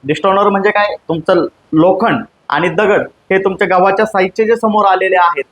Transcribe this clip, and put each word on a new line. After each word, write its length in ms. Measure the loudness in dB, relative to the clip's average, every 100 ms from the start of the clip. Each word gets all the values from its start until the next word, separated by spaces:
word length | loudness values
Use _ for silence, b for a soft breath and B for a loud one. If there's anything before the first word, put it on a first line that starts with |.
डिस्टोनर 460 | -4 -2 0 2 2
म्हणजे 220 | 2 0
काय? 240 | 0 -2 -4 _
तुमचं 380 | -6 0 0 0 _ _
लोखंड 500 | 2 2 2 0 -2 -6 _ _
आणि 200 | -2 -2
दगड 380 | -2 0 0 -2
हे 360 | _ _ -2
तुमच्या 340 | 0 -2 0 2
गव्हाच्या 280 | 2 0 -2
साईजचे 400 | -2 -4 -2 -2
जे 100 | 0
समोर 300 | 0 0 2
आलेले 300 | 0 0 2
आहेत 280 | 0 0 -8